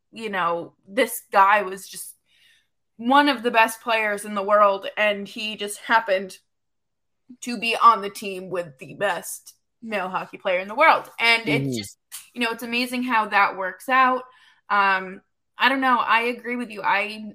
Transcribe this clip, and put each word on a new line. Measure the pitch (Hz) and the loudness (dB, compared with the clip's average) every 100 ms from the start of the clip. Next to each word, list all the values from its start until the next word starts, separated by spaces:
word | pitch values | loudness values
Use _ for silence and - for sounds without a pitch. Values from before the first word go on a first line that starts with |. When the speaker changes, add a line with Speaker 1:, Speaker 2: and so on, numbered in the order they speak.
| _ | _
Speaker 1:
you | 220 220 | -12 -6
know, | 190 170 170 - _ - | -2 -2 -2 -6 _ -8
this | 202 233 - - | -2 -2 -4 0
guy | 202 196 208 | 4 6 4
was | 185 190 - | 2 -8 -14
just | 180 - - _ _ _ _ _ _ _ - | -16 -16 -20 _ _ _ _ _ _ _ -8
one | 233 285 294 | 2 4 4
of | 240 | 2
the | 240 | 0
best | 226 240 - | 4 2 0
players | 240 220 214 202 | -2 0 0 -4
in | 208 | -6
the | 208 | -4
world, | 196 208 202 196 190 - | 2 6 6 4 -4 -2
and | 214 202 202 | 0 0 -6
he | 233 214 208 | -10 -10 -8
just | 208 - | -10 -8
happened | - 226 226 190 190 - _ _ _ _ _ _ _ _ _ 247 | 0 2 2 -2 -2 -16 _ _ _ _ _ _ _ _ _ -16
to | 247 226 | -10 -6
be | 233 220 | -2 4
on | 233 208 | 6 6
the | 202 | 0
team | - 202 185 185 | -8 -10 -10 -8
with | 180 170 - | -8 -8 -12
the | 151 | -16
best | - 196 170 - - - - _ _ | -4 -4 -4 -8 -16 -18 -20 _ _
male | 226 208 185 | -8 -6 -4
hockey | 180 170 - | -8 -10 -8
player | 202 180 | -4 -4
in | 202 | -2
the | |
world. | 240 311 - - - | 2 4 4 0 -2
And | 233 226 208 | 2 2 0
it's | 139 139 | -2 -2
Speaker 2:
Mm-hmm. | 120 | -6
Speaker 1:
just, | 101 - _ - - | -8 -16 _ -20 -14
you | 240 | -6
know, | 233 | -6
it's | 226 | -6
amazing | 233 240 247 254 | -6 -4 -4 -4
how | 254 226 208 | -2 0 2
that | 208 196 185 | 2 2 0
works | 185 185 - | -8 -6 0
out. | 262 254 254 - _ _ _ - | 4 4 2 -6 _ _ _ -2
Um, | 202 196 190 185 196 _ _ _ - | 2 2 2 -2 -14 _ _ _ 0
I | 240 | 0
don't | 269 | 2
know. | 262 240 | 2 2
I | - 226 | 2 0
agree | 240 240 220 247 | 0 -6 -8 -8
with | 233 | -8
you. | 208 | -6
I, | - 196 208 214 214 | 0 0 -2 -8 -14